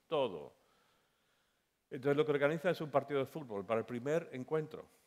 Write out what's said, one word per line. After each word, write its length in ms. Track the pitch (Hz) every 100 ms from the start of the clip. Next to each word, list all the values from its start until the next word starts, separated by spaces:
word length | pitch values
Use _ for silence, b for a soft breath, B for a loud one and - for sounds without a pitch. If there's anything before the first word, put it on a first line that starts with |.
| _
todo. 480 | 151 123 85 65 - b b b b b b b b b b b _ _
Entonces 260 | 143 135 143
lo 100 | 151
que 60 |
organiza 380 | 143 143 160 185
es 100 | 165
un 100 | 156
partido 300 | 139 127 139
de 60 | 131
fútbol 380 | 160 131 101
para 160 | 95 113
el 60 | 110
primer 420 | 120 131 160 165
encuentro. 540 | 131 123 156 151 80 - b